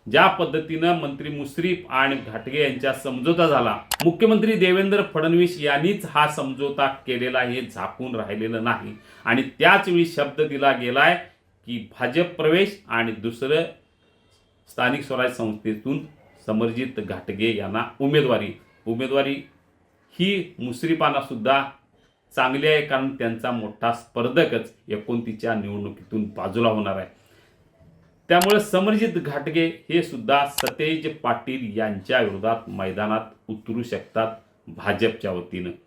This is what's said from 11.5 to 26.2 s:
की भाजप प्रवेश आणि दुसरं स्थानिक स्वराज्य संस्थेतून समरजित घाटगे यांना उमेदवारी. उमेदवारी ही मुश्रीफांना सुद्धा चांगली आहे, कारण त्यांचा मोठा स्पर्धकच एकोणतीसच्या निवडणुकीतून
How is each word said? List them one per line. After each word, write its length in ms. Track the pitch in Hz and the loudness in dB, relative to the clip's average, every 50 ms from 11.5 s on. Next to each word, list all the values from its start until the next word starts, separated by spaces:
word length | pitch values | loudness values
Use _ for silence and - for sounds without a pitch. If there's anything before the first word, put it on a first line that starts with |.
| _ _ - 117 | _ _ -12 -10
की 100 | 120 113 104 - | -8 -8 -8 -10
भाजप 440 | - - 127 123 131 165 175 175 - | -8 -4 -4 -2 2 0 0 0 -2
प्रवेश 420 | - 165 156 160 185 202 202 - - _ - | 0 2 4 4 4 4 2 0 -8 _ -4
आणि 240 | 117 117 117 113 | -2 0 0 0
दुसरं 520 | 107 98 98 117 113 - 131 131 151 165 165 - - _ _ _ _ _ _ _ _ _ _ _ _ _ _ _ _ _ _ _ | -2 -4 -4 -6 -4 -4 -2 0 2 0 0 -2 -6 _ _ _ _ _ _ _ _ _ _ _ _ _ _ _ _ _ _ _
स्थानिक 340 | - - 123 123 135 147 143 | -4 -2 0 0 0 -2 -4
स्वराज्य 300 | - 131 123 127 123 123 | -4 -2 -2 -2 -2 -2
संस्थेतून 680 | - 120 110 107 - - 110 107 107 - 127 143 - - - - _ - _ _ _ - | -2 -4 -4 -4 -4 -4 -4 -4 -4 -4 -4 -4 -4 -6 -10 -20 _ -20 _ _ _ -6
समरजित 540 | - 110 110 117 113 113 120 131 123 - 110 | -2 0 0 0 0 -2 -4 -6 -6 -6 -8
घाटगे 560 | 101 95 98 90 - - 98 98 107 117 110 | -8 -8 -8 -10 -8 -8 -6 -2 0 0 0
यांना 280 | 101 98 95 101 113 120 - - - | -2 -4 -4 -4 -4 -4 -6 -6 -2
उमेदवारी. 500 | 139 139 151 151 139 127 117 101 104 92 85 - _ _ _ _ - 110 | -2 2 4 4 4 4 2 0 -2 -4 -10 -12 _ _ _ _ -6 -6
उमेदवारी 460 | 117 117 131 127 135 139 135 139 139 139 - - _ _ _ _ _ _ _ _ _ _ _ _ _ - | -4 -4 -2 0 0 0 0 0 -2 -6 -8 -16 _ _ _ _ _ _ _ _ _ _ _ _ _ -2
ही 340 | 175 190 202 190 170 - - - | 0 0 0 -2 -4 -6 -10 -10
मुश्रीफांना 640 | 120 127 120 - - 165 165 156 160 147 139 139 | -8 -8 -8 -4 -2 -2 0 2 2 2 2 0
सुद्धा 420 | 135 - 135 113 107 127 135 139 135 135 - _ _ _ _ _ _ _ _ _ _ _ - | -4 -4 -8 -4 2 2 2 2 2 -2 -8 _ _ _ _ _ _ _ _ _ _ _ -2
चांगली 340 | - 131 131 135 139 147 156 | 0 0 0 0 2 2 4
आहे, 140 | 151 151 | 4 4
कारण 280 | 143 147 139 131 135 135 | 2 2 0 0 0 -2
त्यांचा 420 | - - 120 113 113 113 - 123 | -4 -2 -4 -4 -4 -4 -4 -4
मोठा 400 | 120 117 107 104 - - - 117 | -4 -4 -6 -8 -8 -4 -2 -2
स्पर्धकच 800 | 117 - - _ - 123 117 123 - - - - 123 110 107 - - _ _ - | -2 -2 -6 _ -4 -2 -2 0 4 2 2 2 2 -4 -4 -6 -16 _ _ -8
एकोणतीसच्या 640 | 104 104 - - 120 117 113 117 107 107 - 117 113 | -8 -6 -4 -4 -4 -4 -4 -6 -8 -6 -2 -2 -2
निवडणुकीतून 680 | 107 101 101 101 101 101 113 107 - - - - 110 | -2 -2 -6 -6 -6 -8 -8 -10 -12 -14 -6 -4 -4